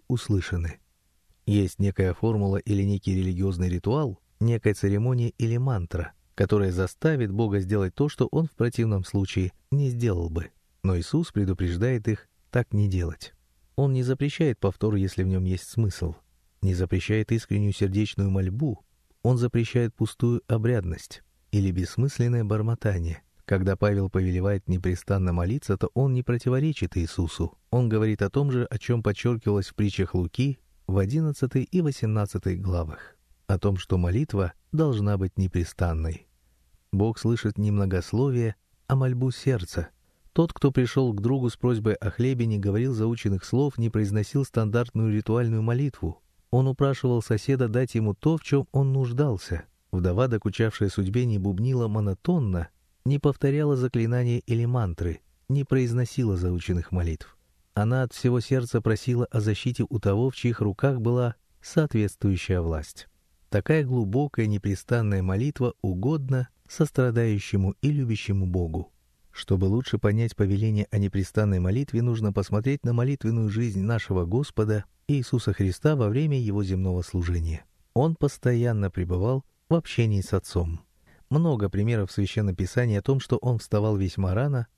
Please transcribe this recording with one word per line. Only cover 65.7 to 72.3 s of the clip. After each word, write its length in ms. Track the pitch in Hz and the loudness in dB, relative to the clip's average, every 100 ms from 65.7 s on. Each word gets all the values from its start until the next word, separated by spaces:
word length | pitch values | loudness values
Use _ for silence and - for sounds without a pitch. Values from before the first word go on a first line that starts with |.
| - | -2
угодна 680 | 104 92 120 156 131 131 127 _ - | -4 -2 0 -2 0 -2 -4 _ -10
сострадающему 1080 | - 151 - 127 117 113 104 - 98 95 - | -2 0 2 2 2 2 0 0 0 0 0
и 100 | 139 | 0
любящему 540 | 147 123 107 - 98 92 | 0 0 -2 -2 -2 0
Богу. 460 | 90 85 82 - _ _ _ _ | 0 -2 -4 -8 _ _ _ _
Чтобы 340 | - - 95 95 | -12 -2 2 2
лучше 320 | 113 123 - | 2 0 0
понять 380 | 107 107 117 - | 2 2 0 0
повеление 520 | 98 98 110 104 101 | 0 2 2 0 0
о 60 | 107 | 0
непрестанной 600 | 101 98 95 - 104 92 | 0 0 -2 0 2 2
молитве, 420 | 90 113 139 113 | 2 0 -2 -2
нужно 320 | 120 110 107 | 0 0 0